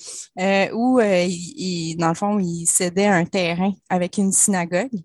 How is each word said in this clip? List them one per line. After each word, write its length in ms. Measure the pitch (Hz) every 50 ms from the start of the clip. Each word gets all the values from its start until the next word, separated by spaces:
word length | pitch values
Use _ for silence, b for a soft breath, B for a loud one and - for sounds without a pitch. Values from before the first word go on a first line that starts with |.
| B B B B B B _ -
euh, 280 | 185 196 196 196 196 -
où, 260 | 202 220 240 254 254 254
euh, 240 | 220 208 190 180
ils, 680 | 175 185 180 170 175 165 - - 180 185 180 170 160 165
ils, 40 | 160 165
dans 100 | 165 165
le 60 | 170
fond, 260 | - 208 202 208 208
ils 260 | 185 170 170 170 170
cédaient 400 | - - - 185 180 175 196 202
un 200 | 208 196 165 175
terrain 460 | 175 - 196 180 165 175 175 185 202 190 - _ _
avec 300 | 180 180 175 175 - 208
une 140 | 196 190
synagogue, 580 | 185 - - 208 196 185 170 165 180 175 202 269 233 185